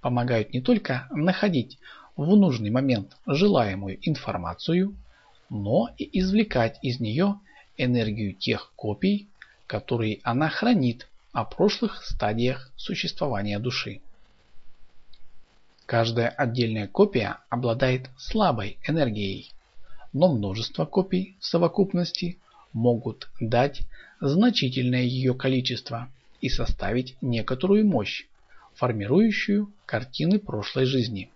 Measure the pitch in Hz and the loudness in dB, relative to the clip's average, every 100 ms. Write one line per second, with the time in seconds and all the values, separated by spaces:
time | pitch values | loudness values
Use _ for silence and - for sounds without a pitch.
0 | 135 123 123 117 107 123 127 240 - 127 | 0 0 2 0 0 -2 2 2 2 -6
1 | - 220 160 185 208 160 113 - - - | -4 -2 0 2 2 0 -2 -8 -20 -20
2 | - - 151 202 190 120 104 120 135 117 | -18 -6 4 6 6 4 0 0 2 0
3 | 95 - - 143 202 175 107 95 98 95 | -2 -12 -2 2 4 4 2 0 -6 -4
4 | - 151 - 95 85 85 - 170 196 196 | -2 -2 -4 -6 -6 -8 0 0 0 -4
5 | - _ _ _ _ 107 101 135 233 - | -20 _ _ _ _ -6 0 2 0 -4
6 | - 202 185 202 214 - 113 - 135 123 | -4 0 2 2 2 2 0 0 -4 -2
7 | 113 117 202 202 _ - - - 127 123 | -2 0 0 0 _ -20 -20 -4 0 2
8 | 110 107 104 - - 113 - - 110 101 | 0 -2 -4 -4 -4 -4 -4 -8 -6 0
9 | 190 202 - - - _ _ 107 - 123 | 0 0 -4 -20 -20 _ _ -8 -2 -2
10 | 110 104 - 120 156 - 226 233 127 117 | 0 -2 -2 0 0 0 2 4 2 -2
11 | - - _ - 110 - 196 - 220 - | -10 -20 _ -6 -6 2 0 2 -4 -4
12 | - - 110 113 123 131 - - - 185 | -6 -2 0 0 0 -2 -8 -14 -8 -4
13 | 170 - 151 110 101 101 123 127 - 98 | -4 -4 -4 -2 -4 -4 -4 -4 -6 -10
14 | - - - _ _ - - - - - | -16 -18 -20 _ _ -14 -14 -14 -16 -18
15 | - - - - - _ - _ _ 117 | -16 -12 -12 -12 -16 _ -20 _ _ 0
16 | 113 117 117 - 131 120 113 110 101 - | 2 2 -2 0 -2 0 0 -2 -6 2
17 | 208 165 98 - _ 123 127 113 131 127 | 2 2 -2 -6 _ -4 -2 0 2 0
18 | 131 - - 220 196 120 98 - - 160 | -4 -14 -4 2 2 2 -4 -6 -2 0
19 | 135 107 101 95 - - _ - - - | 2 0 -4 -6 -10 -20 _ -16 -10 -10
20 | - 135 180 127 101 98 110 - 160 - | -6 2 4 4 -2 -4 -6 -4 -2 0
21 | 190 185 190 - - 175 170 170 190 180 | 0 0 -2 -8 -2 2 2 2 2 2
22 | 175 - 175 175 _ _ - 113 117 117 | -2 -2 -4 -8 _ _ -10 0 2 2
23 | 113 110 - - 117 113 139 - - - | -2 -10 -12 -6 0 2 2 0 -4 -4
24 | - _ 143 156 240 214 135 127 123 127 | -18 _ 0 4 4 4 0 0 0 2
25 | 127 127 127 127 135 131 131 117 - 117 | 2 2 0 2 2 0 0 -6 -8 -10
26 | 123 - _ - 131 - - - 95 117 | -10 -16 _ -6 0 0 2 0 0 -2
27 | 127 - 131 117 107 131 185 202 214 147 | -2 -6 -4 -2 -2 -2 2 4 4 2
28 | 101 - - - _ - - - 127 113 | -2 -6 -12 -20 _ -20 -20 -4 -2 0
29 | 101 151 226 202 - 202 208 - - 113 | 2 4 4 2 2 0 0 -8 -6 -4
30 | 123 - 156 202 - 107 101 123 131 135 | -4 -2 2 2 0 -6 -4 0 2 2
31 | 113 104 - | -2 -4 -10